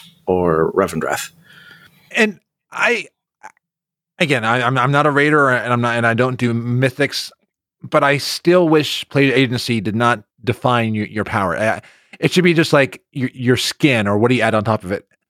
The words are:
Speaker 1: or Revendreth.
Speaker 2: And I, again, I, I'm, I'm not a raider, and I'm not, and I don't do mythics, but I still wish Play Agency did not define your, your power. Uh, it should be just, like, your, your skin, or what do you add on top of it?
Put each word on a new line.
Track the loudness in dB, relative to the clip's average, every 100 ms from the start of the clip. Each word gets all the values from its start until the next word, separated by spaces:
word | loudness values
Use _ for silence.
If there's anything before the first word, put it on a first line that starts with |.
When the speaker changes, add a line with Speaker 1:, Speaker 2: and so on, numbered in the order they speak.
| -14 _ -2
Speaker 1:
or | 0 2 2 0
Revendreth. | 0 -2 -2 -6 -6 -8 _ _ -20 -20 -20 _ _ _
Speaker 2:
And | -2 -2 -4 _ _ _
I, | -4 -2 -2 -6 _ _ _ -20 _ _ _ _ _ _ -4
again, | -2 0 0
I, | 0
I'm, | 0 0
I'm | 2
not | 2 2
a |
raider, | 2 2 4 2
and | 2 0
I'm | 0
not, | 0 0
and | 0
I |
don't | 2 0 0
do | -2
mythics, | -2 -2 0 0 0 -4 -4 -12 _ _ _ _ _
but | -4 0
I | 2 0
still | -4 -4 2 4 4
wish | 2 0 -6 -4
Play | 0 2
Agency | 2 0 -2 -2 -4
did | -2 0
not | 0 0 -6 _
define | -6 -4 -2 0 -2
your, | -4 -6
your | -6
power. | -4 -4 -2 -2
Uh, | -2 -4 -8 _ _ -4
it | -2
should | 2
be | 2
just, | 2 2
like, | 2 2 -4 _
your, | -8 -8
your | -4 0 0
skin, | 0 0 0 2 0
or | 2
what | 2
do | 2
you |
add | 2
on | 0
top | -2 -4
of | -4
it? | -10 -10 _